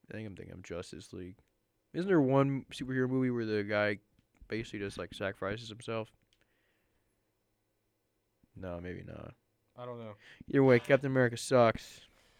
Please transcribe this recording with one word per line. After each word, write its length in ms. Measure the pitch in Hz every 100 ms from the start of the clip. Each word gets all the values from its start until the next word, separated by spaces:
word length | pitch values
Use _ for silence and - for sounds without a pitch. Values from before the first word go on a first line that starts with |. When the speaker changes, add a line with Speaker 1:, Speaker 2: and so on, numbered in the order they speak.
| -
Speaker 1:
I 60 | 107
think 100 | 110
I'm 60 |
thinking 200 | 92 90
of 80 | 87
Justice 500 | - 87 - 78 -
League. 240 | 92 90 98 _ _ _ _ _
Isn't 160 | 160 196
there 120 | 170
one 440 | 131 135 139 135 -
superhero 360 | - 127 131 127
movie 220 | 131 127
where 140 | 120 110
the 160 | 107
guy 360 | 101 104 104 101 _ _ _ _ -
basically 320 | 110 110 104
just, 180 | 98 98
like, 160 | 87
sacrifices 540 | - 101 104 98 110 113
himself? 420 | 110 117 113 110 _ _ _ _ _ _ _ _ _ _ _ _ _ _ _ _ _ _ _ _ _ _ _ _ 104
No, 240 | 92 87
maybe 220 | 90 90 87
not. 280 | - - - _ _ _ -
Speaker 2:
I 80 | 123
don't 120 | 120
know. 160 | 110 104 - - -
Speaker 1:
Either 140 | 139
way, 140 | 131 120
Captain 260 | - 135 135
America 260 | 131 120 117
sucks. 640 | - 127 117 - - - - _ _